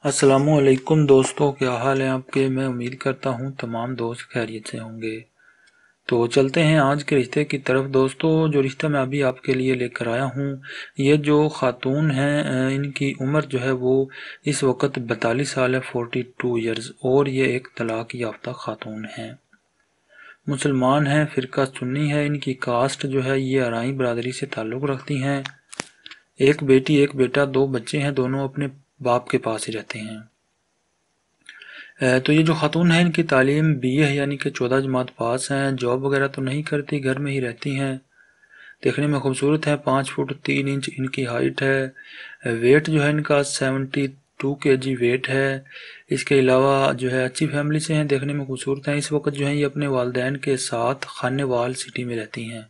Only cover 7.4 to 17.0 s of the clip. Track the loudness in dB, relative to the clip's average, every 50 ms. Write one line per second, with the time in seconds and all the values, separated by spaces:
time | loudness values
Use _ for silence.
7.4 | -2 -2 -4 -6 -2 0 0 0 0 2 2 2 2 2 0 -2 0 2 2 4
8.4 | 2 2 2 2 0 0 -2 -4 -4 -2 0 0 0 0 0 0 0 0 0 -2
9.4 | -2 -2 0 0 2 0 0 0 -2 -6 -4 -6 -4 -2 -2 0 -2 -2 -2 -4
10.4 | -4 -4 -6 -8 -12 -16 -16 -16 -16 -16 _ 0 4 4 4 4 4 4 4 4
11.4 | 4 2 0 0 0 0 0 0 -2 -2 0 2 2 2 2 2 0 0 0 0
12.4 | -2 -2 -2 0 0 0 0 -2 -4 -4 -4 -2 -2 -2 -2 -2 -4 0 0 0
13.4 | 0 0 -4 -4 0 0 -2 0 2 2 2 2 0 -2 -6 -18 -18 -18 -18 -8
14.4 | _ -4 -2 0 2 0 0 2 0 -2 -2 -4 -4 -4 -4 -2 0 0 0 0
15.4 | -2 -2 -2 0 0 0 0 -2 -4 -4 -6 -6 -6 -4 -4 -6 -6 -6 -10 _
16.4 | -4 -2 -2 0 -2 -2 -4 -4 -8 -12 -14 _